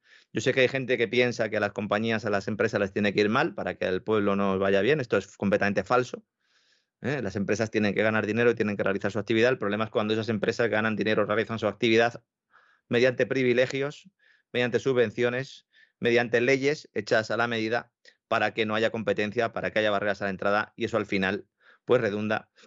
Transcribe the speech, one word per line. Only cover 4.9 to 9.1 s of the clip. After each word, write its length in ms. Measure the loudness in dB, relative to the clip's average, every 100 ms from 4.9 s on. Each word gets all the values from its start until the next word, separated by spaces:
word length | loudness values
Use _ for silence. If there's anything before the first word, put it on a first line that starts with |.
| 0
Esto 160 | 0 -2
es 200 | -2 -4
completamente 460 | 0 0 0 -2
falso, 400 | 0 0 0 -8 -16 _ _ _ _ _ _ _
¿eh? 200 | -6 -4
Las 140 | -4 -4
empresas 340 | -2 0 0
tienen 240 | 0 0
que 80 | 2
ganar 240 | 2 2 0
dinero 240 | 2 2
y 40 |
tienen 220 | 2 -2 -2
que 60 |
realizar 260 | -2 -2 -2